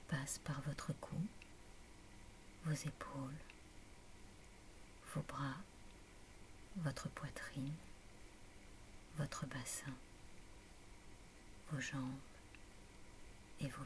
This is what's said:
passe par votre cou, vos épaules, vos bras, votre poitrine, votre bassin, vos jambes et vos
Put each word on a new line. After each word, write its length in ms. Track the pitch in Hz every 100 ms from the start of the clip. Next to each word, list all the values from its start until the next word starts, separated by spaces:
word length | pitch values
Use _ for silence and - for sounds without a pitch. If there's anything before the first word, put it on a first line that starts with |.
| -
passe 300 | 143 139 -
par 220 | - 135
votre 300 | 147 147 -
cou, 260 | - - 147 185 - - - - - - - - - - - - -
vos 80 | 160
épaules, 640 | 151 151 - - 139 131 151 - - - - - - - - - - - - - - - - -
vos 80 | 147
bras, 340 | 151 - 139 139 196 - - - - - - - - - - 196
votre 320 | 156 131 -
poitrine, 640 | - 139 - - 139 135 156 - - - - - - - - - - - - - 156
votre 260 | 143 - 143
bassin, 460 | 131 123 - 143 127 - - - - - - - - - - - - - - - - -
vos 100 | 143
jambes 380 | 127 139 131 135 - - - - - - - - - - - - - -
et 80 | 139
vos 160 | 135